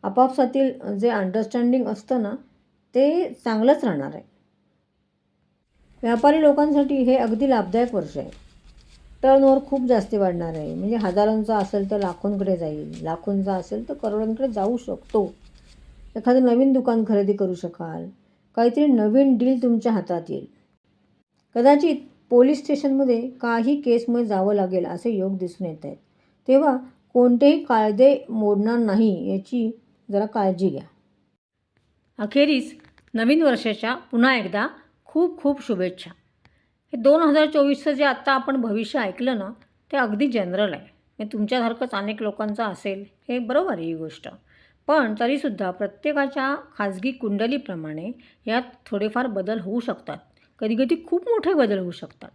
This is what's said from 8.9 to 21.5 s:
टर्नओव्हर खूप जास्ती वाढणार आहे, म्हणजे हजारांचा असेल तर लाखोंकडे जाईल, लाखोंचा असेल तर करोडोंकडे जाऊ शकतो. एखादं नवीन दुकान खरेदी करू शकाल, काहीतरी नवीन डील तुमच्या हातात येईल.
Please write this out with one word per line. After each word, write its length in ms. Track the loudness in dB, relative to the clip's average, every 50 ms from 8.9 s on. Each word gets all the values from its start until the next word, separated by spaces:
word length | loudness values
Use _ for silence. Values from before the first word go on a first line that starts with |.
| -20 -20 -20 -20 -16 -2 4
टर्नओव्हर 360 | 6 6 6 8 6 4 4 2 -2
खूप 140 | -4 -2 0 2
जास्ती 300 | 2 2 0 -2 -2 0
वाढणार 320 | 0 0 0 -2 -6 -6
आहे, 260 | -6 -8 -8 -8 -8
म्हणजे 200 | -6 -4 -4 -2
हजारांचा 600 | -2 -2 0 2 2 2 2 2 0 0 0 0 -2
असेल 340 | -2 -2 -2 -4 -2 -2
तर 60 | -2 -2
लाखोंकडे 600 | -2 -4 -6 -4 -4 -4 -4 -2 -2 -2 -2 -2
जाईल, 360 | -2 -6 -8 -8 -10 -12 -12 -10
लाखोंचा 520 | -6 -6 -6 -6 -4 -4 -2 -2 -2 -2 -2
असेल 360 | -4 -4 -6 -8 -10 -8 -8
तर 40 | -10
करोडोंकडे 540 | -6 -6 -4 -2 -2 -2 -4 -4 -4 -4 -4
जाऊ 300 | -2 -2 -2 -2 -2 -4
शकतो. 560 | -6 -8 -12 -12 -12 -4 -2 -2 -2 -2 -6 _ -20 -20 -20 -20 -20 -20 -20 -20 -20 -20 -20 -20 -20 -14 -12
एखादं 280 | -4 -2 0 2 2 2
नवीन 300 | 2 4 4 2 2 2
दुकान 300 | 0 0 0 0 -2 0 0
खरेदी 260 | 0 0 2 0 0
करू 200 | -2 -2 -4 -4
शकाल, 560 | -6 -10 -12 -12 -12 -14 -12 -12 -12 -14 -14 -18 _ _ _ _ _ _ _ _
काहीतरी 320 | 0 0 0 2 2 2 4
नवीन 500 | 4 4 2 2 4 4 4 4 4 2
डील 260 | 2 0 0 0 2
तुमच्या 280 | 0 0 2 0 0
हातात 300 | -2 -2 -2 -4 -6 -6 -6 -8
येईल. 160 | -10 -12 -12 -14 _ _ _ _ _ _ _ _ _ _ _ _ _ _ _ _ _ _ _ _